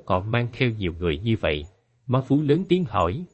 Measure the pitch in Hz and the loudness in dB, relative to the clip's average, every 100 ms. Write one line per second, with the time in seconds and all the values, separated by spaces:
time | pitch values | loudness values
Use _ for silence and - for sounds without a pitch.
0 | - 92 101 120 120 - 127 107 92 82 | -2 -2 0 -2 -2 -2 -2 0 -4 -2
1 | 87 76 110 110 82 76 73 _ _ _ | -2 -2 0 0 0 -2 -4 _ _ _
2 | - 127 131 139 151 151 185 180 175 - | -2 -2 2 0 2 0 2 2 2 2
3 | 87 113 180 | 0 0 -8